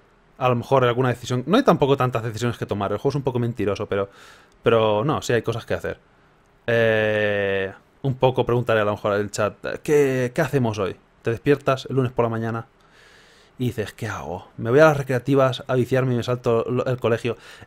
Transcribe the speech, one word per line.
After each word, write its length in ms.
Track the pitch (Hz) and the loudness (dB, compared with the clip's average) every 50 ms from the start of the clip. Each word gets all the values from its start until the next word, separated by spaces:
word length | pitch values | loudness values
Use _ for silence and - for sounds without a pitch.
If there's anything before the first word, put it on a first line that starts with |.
| _ _ _ _ _ _ _ | _ _ _ _ _ _ _
A 120 | - 135 127 | -2 0 0
lo 60 | 123 | 0
mejor 260 | 120 113 - 139 135 123 | 0 0 2 2 4 4
hay 60 | 120 | 4
alguna 180 | 117 120 131 | 2 2 0
decisión. 380 | 123 113 - - - 127 123 123 | 0 -2 -4 -4 -4 -4 -4 -2
No 80 | 147 190 | 2 2
hay 80 | 269 277 | 2 4
tampoco 320 | 226 175 123 147 131 139 | 4 4 4 4 2 2
tantas 260 | - 127 127 127 113 | 2 0 -2 -2 -4
decisiones 360 | 110 120 107 113 120 120 110 | -6 -6 -6 -4 -4 -4 -4
que 80 | - - | -4 -6
tomar. 260 | - 101 101 101 98 | -6 -4 -4 -2 -4
El 60 | 104 | -4
juego 140 | - - 139 | -2 -2 -2
es 40 | 131 | -2
un 60 | 147 | -2
poco 180 | 127 139 120 120 | -4 -2 -2 -2
mentiroso, 460 | 120 117 117 - 98 101 98 98 104 | -2 -2 -2 -2 -2 -2 -2 -4 -4
pero, 240 | - 101 101 98 - - - - - - - - _ _ _ | -4 -4 -4 -4 -4 -8 -20 -20 -20 -20 -20 -20 _ _ _
pero 440 | - 123 117 113 110 107 104 104 117 | 0 2 4 4 4 4 2 2 0
no, 160 | 156 135 95 | 0 -2 -4
sí 100 | - - | -2 -2
hay 100 | 123 113 | -2 -2
cosas 240 | - - 104 85 - | 0 -2 -6 -6 -4
que 80 | - 98 | -6 -6
hacer. 240 | 85 - 90 87 - _ _ _ _ _ _ _ _ _ _ _ _ - | -6 -6 -8 -10 -10 _ _ _ _ _ _ _ _ _ _ _ _ -6
Eh, 1040 | - 117 117 113 113 110 110 110 107 107 107 107 104 104 101 101 98 98 98 95 95 - - _ _ _ _ | -2 0 2 2 2 2 2 2 2 0 0 0 0 0 0 0 0 0 -2 -4 -6 -8 -12 _ _ _ _
un 140 | - 139 127 | -4 -4 -2
poco 300 | - 131 131 127 127 117 | 2 0 2 2 2 0
preguntaré 360 | - 120 123 113 - 113 110 | 0 0 0 0 2 2 2
a 20 | 104 | 2
lo 80 | 104 | 0
mejor 220 | 104 95 - 107 98 | -2 -2 -2 -2 0
en 80 | 104 | 0
el 100 | 104 101 | -2 -4
chat, 240 | - - 107 101 98 - - - - - | -2 -2 -2 -2 -4 -6 -10 -10 -10 -6
¿qué, 520 | - 165 151 147 143 135 131 127 123 123 - | -2 2 2 4 4 2 2 0 -2 -2 -2
qué 60 | 175 | -2
hacemos 360 | 156 - - 139 120 113 104 | -2 0 0 0 0 0 0
hoy? 200 | 104 95 95 - - _ _ _ _ | -2 -2 -4 -4 -8 _ _ _ _
Te 100 | - 113 | -4 -4
despiertas 560 | 117 104 - 143 143 139 - - 135 131 - - | -4 -2 2 2 2 2 2 -2 -2 -2 -2 -2
el 60 | 127 | 0
lunes 160 | 135 127 120 | 0 0 0
por 120 | - - 117 | 0 0 0
la 40 | 113 | 0
mañana 380 | 113 110 113 117 113 113 - _ _ _ _ _ _ - - - - - _ _ _ _ _ _ _ | 0 -4 -4 -4 -4 -6 -8 _ _ _ _ _ _ -20 -20 -20 -20 -20 _ _ _ _ _ _ _
y 100 | - 127 | -6 -6
dices, 260 | 120 - 113 101 - - | -4 -4 -4 -8 -8 -8
"¿Qué 140 | - 120 | -10 -8
hago? 420 | 107 98 90 67 76 87 92 - - - | -8 -8 -8 -8 -8 -10 -10 -12 -14 -12
¿Me 120 | - 117 113 | -8 -2 2
voy 100 | 123 147 | 6 6
a 60 | 160 | 6
las 120 | 156 147 | 6 6
recreativas 680 | 135 131 131 131 120 - 147 139 135 131 131 123 - - | 2 -2 -2 -4 -4 0 0 2 2 2 2 0 -4 -4
a 80 | - 127 | -2 0
viciarme 380 | 127 117 - 131 131 127 131 123 | 0 0 2 0 0 0 0 0
y 40 | |
me 60 | 117 107 | -2 -2
salto 420 | - 123 123 - 123 117 113 - - | -2 -4 -2 0 0 0 0 0 0
lo, 160 | 127 123 - | -2 -2 -2
el 120 | 127 127 | -2 -4
colegio?". 400 | - - 113 117 113 - 117 110 - - - - - - | -2 0 0 0 0 -2 -6 -8 -8 -12 -20 -20 -12 -2